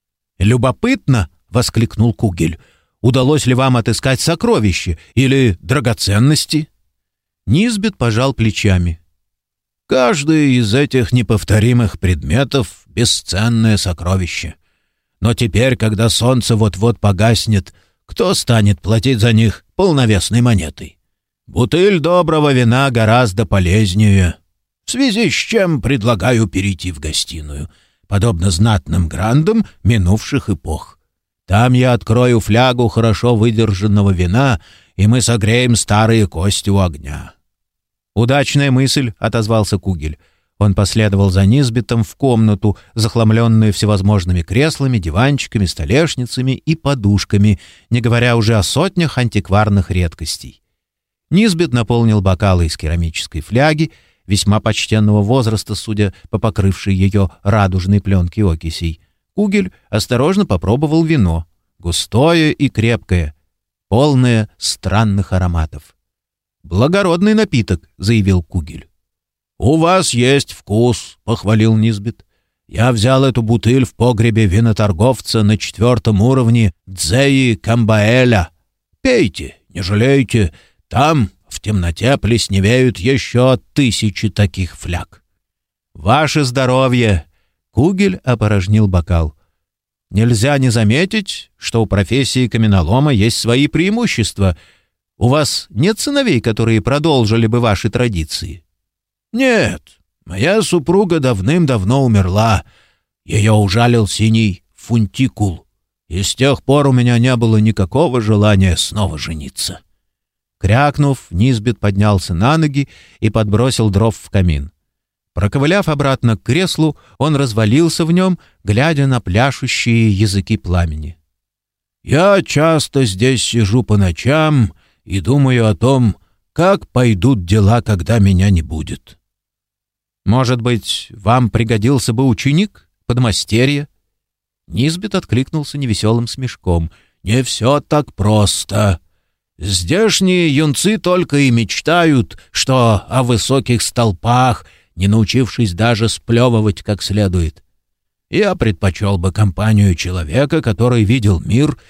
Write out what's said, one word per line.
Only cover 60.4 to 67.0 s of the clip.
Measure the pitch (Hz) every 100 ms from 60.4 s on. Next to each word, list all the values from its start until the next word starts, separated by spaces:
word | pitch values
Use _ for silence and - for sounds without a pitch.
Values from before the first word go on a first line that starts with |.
| 175
попробовал | 90 92 127 151 160
вино, | 160 156 90 82 - _ _ _
густое | 87 - - 110 156 170 156
и | - 135
крепкое, | - 113 113 - 90 76 - _ _ _ _ -
полное | 110 147 131 127 113 104 -
странных | - - 95 98 110 101 92
ароматов. | 92 90 85 78 73 - _ _ _ _ _ _ _
«Благородный | - 90 135 196